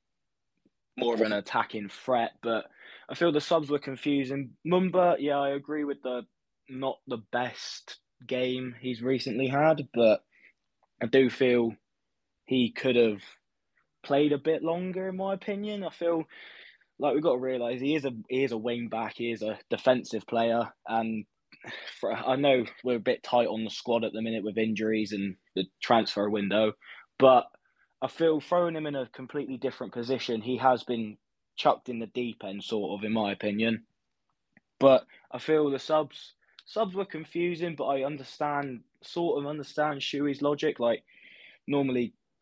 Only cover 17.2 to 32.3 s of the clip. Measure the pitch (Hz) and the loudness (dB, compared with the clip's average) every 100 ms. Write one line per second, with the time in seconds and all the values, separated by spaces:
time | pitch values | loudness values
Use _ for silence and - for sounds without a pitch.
17.2 | 165 123 131 127 120 123 139 156 135 113 | 2 2 0 -2 -4 -2 -2 -2 -4 -8
18.2 | - 131 135 113 117 120 117 113 110 - | -4 -2 0 -2 -4 -4 -6 -6 -6 -6
19.2 | 117 110 110 104 - 113 - 127 104 110 | -6 -4 -4 -6 -6 0 2 2 0 -8
20.2 | - 117 117 117 113 - - 113 113 110 | -2 0 2 2 -2 -8 -4 -2 -2 -6
21.2 | - _ _ - - - - - 104 110 | -10 _ _ -20 -16 -14 -14 -6 -4 -2
22.2 | - 131 143 131 107 - 127 120 113 120 | 0 2 4 4 2 -4 -2 0 0 -2
23.2 | - 123 117 110 110 - - 117 110 110 | 2 2 2 -2 -6 -6 -2 0 0 -4
24.2 | 113 113 104 104 110 104 110 110 104 104 | -4 -4 -2 0 0 0 0 0 -2 -4
25.2 | 98 92 _ 95 95 _ - 117 101 - | -4 -8 _ -6 -6 _ 4 4 4 0
26.2 | 104 104 101 104 110 - - - - - | 0 0 0 2 0 -2 -14 -20 -16 6
27.2 | 135 123 - _ _ _ _ _ 131 - | 8 8 4 _ _ _ _ _ -8 0
28.2 | 165 156 - 180 175 160 151 139 120 - | 2 2 0 0 0 -2 -6 -6 -8 -12
29.2 | 127 147 131 127 135 - 113 123 117 131 | -8 -8 -6 -6 -6 -6 -8 -6 -4 -2
30.2 | - 113 110 120 131 123 - 117 107 104 | -2 -4 -2 2 4 4 0 -4 -4 -10
31.2 | _ _ _ - 151 - - 117 110 123 | _ _ _ 2 2 2 -2 -8 -6 -4
32.2 | 120 | -6